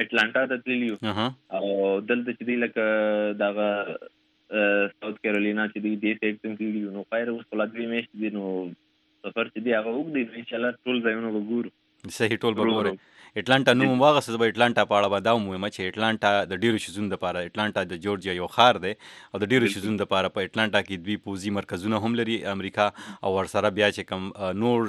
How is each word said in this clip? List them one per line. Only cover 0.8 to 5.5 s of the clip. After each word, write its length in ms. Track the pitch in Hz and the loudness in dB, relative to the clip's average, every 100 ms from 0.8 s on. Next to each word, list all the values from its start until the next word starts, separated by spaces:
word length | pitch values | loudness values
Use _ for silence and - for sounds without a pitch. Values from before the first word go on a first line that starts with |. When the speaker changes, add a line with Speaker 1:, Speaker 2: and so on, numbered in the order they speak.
| 120 | -2
Speaker 1:
یو. 80 | 104 107 | -2 -2
Speaker 2:
اها. 160 | 101 117 131 - 95 | 0 -2 -4 -8 -4
Speaker 1:
او 120 | 98 98 98 98 107 | -2 0 2 0 0
دلته 240 | 123 120 120 | -2 -2 -6
چې 80 | 117 | -2
دی 60 | 123 | 0
لکه 200 | 117 113 110 110 107 107 104 104 | 0 0 0 2 2 2 0 0
دغه، 300 | 104 104 104 104 95 - - _ _ _ - | -2 0 0 0 -4 -8 -12 _ _ _ -6
آه، 400 | 107 104 101 101 | 0 2 2 0
ساوت 260 | - 107 107 | -4 -10 -6
کیرولینا 440 | 110 104 104 | -2 0 0